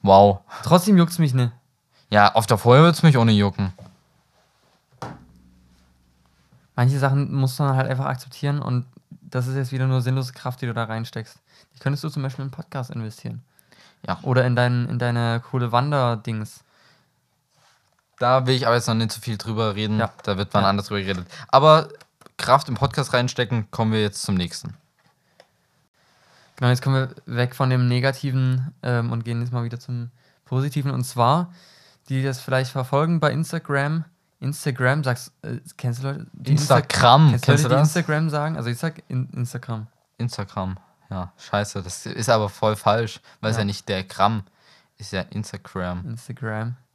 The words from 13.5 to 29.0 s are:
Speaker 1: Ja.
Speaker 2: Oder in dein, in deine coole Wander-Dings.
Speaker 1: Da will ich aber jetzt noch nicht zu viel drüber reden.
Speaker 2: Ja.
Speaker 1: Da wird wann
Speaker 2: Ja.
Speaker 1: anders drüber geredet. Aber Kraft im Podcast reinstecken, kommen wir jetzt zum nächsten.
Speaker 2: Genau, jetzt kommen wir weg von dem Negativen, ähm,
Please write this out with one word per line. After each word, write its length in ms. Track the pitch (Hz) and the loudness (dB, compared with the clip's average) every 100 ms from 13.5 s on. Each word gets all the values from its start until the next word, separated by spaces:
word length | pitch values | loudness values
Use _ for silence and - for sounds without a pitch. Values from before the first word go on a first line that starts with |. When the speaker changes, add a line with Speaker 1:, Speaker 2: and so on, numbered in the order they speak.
| _ _ _ _ _ - | _ _ _ _ _ -10
Speaker 1:
Ja. 120 | 95 | -8
Speaker 2:
Oder 220 | - 123 127 | 0 2 2
in 100 | 120 | 2
dein, 320 | 123 120 123 | 2 0 -2
in 100 | 120 | -2
deine 440 | 120 120 117 117 120 | -2 -2 -2 -2 -4
coole 200 | 131 120 | -4 0
Wander-Dings. 920 | 117 143 147 123 117 104 110 107 - _ _ _ _ _ _ _ _ _ _ _ _ _ _ _ _ | 0 0 0 0 -2 -6 -8 -8 -14 _ _ _ _ _ _ _ _ _ _ _ _ _ _ _ _
Speaker 1:
Da 280 | 123 131 127 | 2 2 2
will 80 | |
ich 120 | 131 123 | 0 2
aber 100 | 120 | 0
jetzt 120 | 120 | 2
noch 60 | |
nicht 180 | 113 113 | 0 0
zu 80 | - | -4
viel 160 | 113 107 | -8 -8
drüber 380 | - 107 110 | -6 -4 -2
reden. 240 | 101 107 107 | -2 -2 -2
Speaker 2:
Ja. 120 | 113 - | -2 -4
Speaker 1:
Da 120 | - 95 | -6 -4
wird 120 | 101 | -2
wann 100 | 104 | 0
Speaker 2:
Ja. 60 | 98 | 2
Speaker 1:
anders 160 | 101 101 | 0 -2
drüber 140 | 101 | -6
geredet. 260 | 95 92 90 - - | -4 -6 -8 -16 2
Aber 400 | 131 151 156 151 - _ _ - _ | 4 6 4 4 -12 _ _ -20 _
Kraft 320 | - 135 147 | 2 2 2
im 60 | |
Podcast 380 | 117 139 - 135 | -4 -2 -2 -2
reinstecken, 580 | 123 123 - 123 120 104 | 0 0 -2 -4 -4 -6
kommen 220 | - 110 | -4 -2
wir 80 | 110 | 0
jetzt 200 | 104 - | -2 -4
zum 120 | - | -4
nächsten. 400 | 92 87 - - - _ _ _ _ _ _ _ _ _ _ _ _ _ _ _ _ _ - | -2 -2 -8 -14 -16 _ _ _ _ _ _ _ _ _ _ _ _ _ _ _ _ _ -2
Speaker 2:
Genau, 140 | 123 | 0
jetzt 120 | 123 | 0
kommen 140 | 135 135 131 - - | 2 0 -2 -8 -10
wir 100 | 120 | -4
weg 180 | 123 | -4
von 160 | - 131 | 0 0
dem 180 | 127 123 | 2 2
Negativen, 840 | 123 131 135 143 131 131 131 131 - | 2 0 -2 -4 0 0 0 -4 -8
ähm, 300 | 127 120 | -4 -2